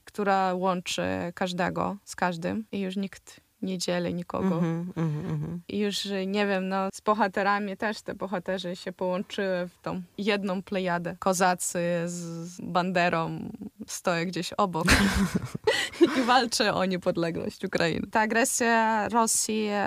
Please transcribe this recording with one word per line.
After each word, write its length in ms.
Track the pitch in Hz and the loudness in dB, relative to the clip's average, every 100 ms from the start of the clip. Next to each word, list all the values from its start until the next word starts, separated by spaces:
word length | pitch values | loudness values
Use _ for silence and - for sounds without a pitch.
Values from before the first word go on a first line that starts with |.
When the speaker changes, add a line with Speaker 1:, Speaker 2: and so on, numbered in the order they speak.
| - | -14
Speaker 1:
która 480 | - 202 190 190 | -2 2 4 2
łączy 500 | 180 185 180 - - 180 190 175 175 | 2 0 0 -2 -2 -2 -2 -4 -4
każdego 600 | 185 180 180 170 180 202 - | -4 0 -2 0 -4 -4 -10
z 100 | - | -2
każdym 500 | 180 170 180 202 220 | -2 0 -4 -4 -6
i 80 | 202 | -4
już 140 | 190 190 | -4 -4
nikt 500 | 196 - - - _ - | -6 -8 -20 -20 _ -8
nie 160 | 190 185 | -6 -4
dzieli 360 | - 175 175 | -2 0 0
nikogo. 420 | 175 175 - 190 170 | -4 -4 -2 0 2
Speaker 2:
Mhm, 360 | 170 165 180 165 | 0 0 -4 -2
mhm, 280 | 165 151 175 | -2 -2 -2
mhm. 300 | 156 156 170 - | -4 -4 -6 -6
Speaker 1:
I 120 | 202 | -2
już, 280 | 208 196 196 196 190 | -2 -2 -4 -2 0
nie 200 | 202 202 | 2 2
wiem, 220 | 190 185 | 2 0
no, 200 | 190 190 | -2 -2
z 80 | - | -2
bohaterami 760 | - 214 202 202 196 202 202 190 | 0 2 2 2 2 2 0 -4
też 240 | 220 220 | -4 -4
te 120 | - - | -8 -6
bohaterzy 600 | 190 185 180 190 180 185 | -4 -4 -2 -4 -4 -8
się 160 | - | -8
połączyły 760 | 180 185 180 - - 196 180 180 | -4 -2 -2 -4 -4 -2 -2 -4
w 100 | - | -8
tą 200 | - 175 175 - | -6 -6 -8 -4
jedną 440 | 208 208 196 185 | 0 0 0 -4
plejadę. 520 | - 196 185 170 170 185 | -2 -2 0 0 -2 -2
Kozacy 600 | - 180 185 180 - 180 170 175 170 | 0 4 4 4 0 -2 0 0 -2
z, 60 | 175 170 165 170 | -6 -8 -8 -10
z 140 | 180 | -10
banderą 880 | - 175 180 180 175 170 160 160 - - 202 - 208 | -2 0 2 4 4 2 -2 -4 -8 -10 -14 -12 -12
stoją 380 | - - 170 175 | -4 0 0 0
gdzieś 280 | 175 180 | -4 -4
obok 340 | - 202 160 170 202 202 190 190 - - | 0 0 2 4 6 6 2 2 0 -4
<laughs> 680 | - - - - - 311 269 | -4 0 0 0 4 4 4
i 40 | |
walczą 520 | 240 254 240 - 214 | 4 4 4 0 2
o 120 | 170 185 | 2 0
niepodległość 800 | 180 180 175 165 170 - - 190 | 0 0 0 0 -2 -6 -6 -2
Ukrainy. 420 | 180 170 - 202 | 2 2 0 0
Ta 80 | 226 | 2
agresja 840 | 220 220 233 - 233 226 220 220 202 | 2 2 2 2 4 4 4 2 2
Rosji 600 | 226 226 - - 214 214 208 | 2 4 2 0 0 0 0